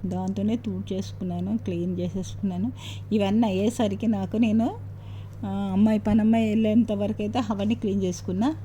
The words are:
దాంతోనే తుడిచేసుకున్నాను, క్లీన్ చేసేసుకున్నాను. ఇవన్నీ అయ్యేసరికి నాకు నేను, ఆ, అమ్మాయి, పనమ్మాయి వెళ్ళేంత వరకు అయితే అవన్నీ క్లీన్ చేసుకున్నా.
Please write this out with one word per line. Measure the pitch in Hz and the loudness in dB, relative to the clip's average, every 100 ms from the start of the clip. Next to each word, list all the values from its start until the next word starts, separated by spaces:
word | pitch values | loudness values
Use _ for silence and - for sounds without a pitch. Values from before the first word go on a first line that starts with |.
| 190 | -4
దాంతోనే | 185 190 196 208 226 | -4 -4 -2 0 -2
తుడిచేసుకున్నాను, | 220 185 202 190 190 - 180 175 185 220 | -4 -6 -4 -4 -6 -6 -6 -4 -2 -2
క్లీన్ | - 170 175 175 | -2 -2 -2 -2
చేసేసుకున్నాను. | 175 190 180 - 196 180 233 - - - - | -2 -4 -6 -4 -4 -2 -4 -4 -12 -10 -2
ఇవన్నీ | 214 196 214 226 | 2 4 4 2
అయ్యేసరికి | 185 214 214 214 196 220 | 2 0 2 0 0 0
నాకు | 202 190 220 | 0 0 2
నేను, | 226 220 233 453 - - - - - - 196 | 4 4 2 -2 -10 -12 -12 -12 -12 -8 -6
ఆ, | 196 196 | -2 0
అమ్మాయి, | 190 214 214 | 4 4 4
పనమ్మాయి | 208 220 214 226 220 | 4 4 6 4 4
వెళ్ళేంత | 214 220 214 220 | 2 4 4 4
వరకు | 202 202 214 | 0 -2 -2
అయితే | 208 240 220 | -2 -2 -2
అవన్నీ | 202 208 233 | 0 0 0
క్లీన్ | 214 196 | 0 0
చేసుకున్నా. | 190 180 - 185 247 320 | 0 -2 -4 0 0 -2